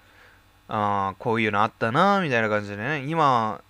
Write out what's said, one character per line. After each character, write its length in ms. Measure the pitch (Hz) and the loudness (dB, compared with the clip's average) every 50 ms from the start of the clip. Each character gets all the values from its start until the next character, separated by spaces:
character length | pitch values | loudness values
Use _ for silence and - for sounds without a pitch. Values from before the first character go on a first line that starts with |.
| _ _ _ - - - - _ _ _ _ _ _ - | _ _ _ -20 -20 -20 -20 _ _ _ _ _ _ -6
あ 460 | - 110 104 104 101 101 98 95 92 - | -2 -2 0 0 0 0 0 -2 -4 -6
ー、 40 | |
こ 120 | - 127 110 | -4 -2 0
う 60 | 113 | 0
い 60 | 113 107 | 0 0
う 40 | |
の 100 | 104 101 | 2 2
あ 40 | 107 | 2
っ 60 | 113 - | 0 0
た 160 | _ 120 113 | _ -4 -2
な 260 | 117 151 185 202 202 196 | 2 2 2 4 2 2
ー、 40 | |
み 80 | 180 151 | 0 0
た 80 | 127 117 | 0 0
い 40 | |
な 60 | 110 107 | 0 0
感 160 | 104 104 104 | 0 -2 -2
じ 60 | 101 | -6
で 60 | 101 | -8
ね、 280 | 101 107 135 156 143 131 | -8 -6 -6 -6 -6 -6
今、 540 | 139 160 165 151 131 127 117 110 110 87 - - _ | -4 0 2 2 4 4 2 2 0 -4 -8 -12 _